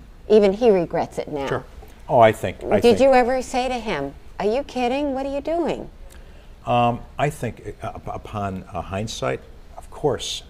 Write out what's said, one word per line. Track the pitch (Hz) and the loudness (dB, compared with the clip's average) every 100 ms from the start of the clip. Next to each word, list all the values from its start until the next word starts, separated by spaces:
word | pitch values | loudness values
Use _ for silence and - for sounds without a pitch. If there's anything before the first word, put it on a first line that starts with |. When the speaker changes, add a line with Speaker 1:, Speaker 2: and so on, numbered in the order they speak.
| - - - | -14 -10 2
Speaker 1:
even | 214 202 | 4 6
he | 202 240 | 4 4
regrets | 190 165 - 123 - | 4 2 -2 -4 -6
it | - | -8
now. | 143 135 | -6 -4
Speaker 2:
Sure. | 131 - - - - - | -4 -6 -18 -20 -16 0
Oh, | 139 | 6
I | 113 | 8
think, | 107 98 - | 6 -4 -6
I | - 104 | 0 4
Speaker 1:
Did | |
Speaker 2:
think | 233 196 | 4 6
Speaker 1:
you | 269 | 6
ever | 254 240 254 | 6 4 0
say | 247 254 254 | -4 -4 -2
to | |
him, | 254 220 156 139 - - - | -4 -4 -4 -4 -10 -16 -6
"Are | |
you | 196 240 | -2 -2
kidding? | 285 254 240 269 294 | -4 -4 -2 0 -2
What | 262 | -4
are | 277 | -4
you | 277 | -6
doing?" | 277 339 285 131 - - - - - - - - - | -4 -2 -2 -4 -8 -16 -20 -18 -20 -20 -20 -12 0
Speaker 2:
Um, | 120 120 120 - - | 2 2 0 -8 -4
I | 139 | -4
think, | 147 120 - 104 - | -2 -8 -8 -14 -12
uh, | 110 | -12
up-, | 87 90 | -12 -10
upon, | 101 - 107 101 95 - | -12 -8 -6 -6 -6 -10
uh, | 87 | -10
hindsight, | 80 95 113 - 131 127 - - - - | -6 -6 -6 -6 -6 -6 -10 -20 -20 -18
of | - | -18
course, | - 151 110 - - | -4 -2 -2 -4 -10